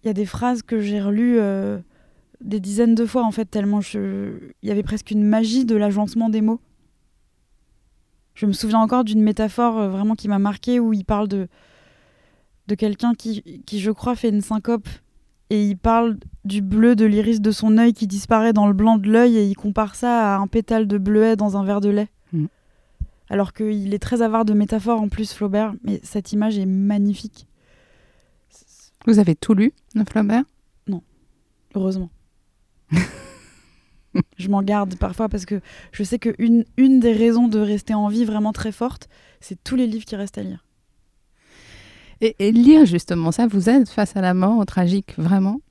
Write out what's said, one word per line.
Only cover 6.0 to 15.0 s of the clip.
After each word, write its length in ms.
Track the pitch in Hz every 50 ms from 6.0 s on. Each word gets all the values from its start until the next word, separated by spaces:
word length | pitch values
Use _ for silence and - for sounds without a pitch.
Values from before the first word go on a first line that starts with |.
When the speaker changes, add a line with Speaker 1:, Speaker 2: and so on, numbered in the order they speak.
| 208 190 - 226 226 226
Speaker 1:
des 120 | 214 220
mots. 200 | 214 214 226 240 _ _ _ _ _ _ _ _ _ _ _ _ _ _ _ _ _ _ _ _ _ _ _ _ _ _ _ _ _ _ _ _ _ _ _
Je 120 | - 220
me 60 | 208
souviens 280 | 196 - - 214 220 226
encore 240 | 220 220 247 254 247
d'une 180 | 214 214 220
métaphore, 560 | 214 214 208 - 220 214 - - 240 240 226 220
euh, 100 | 208 196
vraiment 260 | 190 190 202 214 220
qui 120 | - - 208
m'a 100 | 202 196
marquée, 420 | 196 208 202 196 - - 247 247
où 120 | 233 226
il 120 | 220 202 185
parle 240 | - 220 208 214 202
de, 200 | 196 196 185 170 _ _ _ _ _ _ _ _ _ _ _ _ _ _ _ _ _ _ _ _ _ _ _
de 80 | - 208
quelqu'un 400 | 185 220 214 202 - - 240 233
qui, 480 | - - 226 220 202 - 170 175 190 -
qui, 120 | - 208 208
je 100 | 185 214
crois, 260 | 214 - - 247 247
fait 140 | 226 - 233
une 100 | 208 208
syncope. 480 | 196 - 220 214 - - 233 226 208 - - -